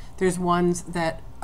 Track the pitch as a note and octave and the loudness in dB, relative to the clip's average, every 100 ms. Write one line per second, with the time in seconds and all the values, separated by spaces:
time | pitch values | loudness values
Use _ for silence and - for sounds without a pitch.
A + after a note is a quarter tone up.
0 | - - F#3 F3+ F3 F3 F3 F3 E3+ F3 | -10 0 0 2 2 4 4 2 -4 -2
1 | E3 E3 - - | -2 -2 -10 -12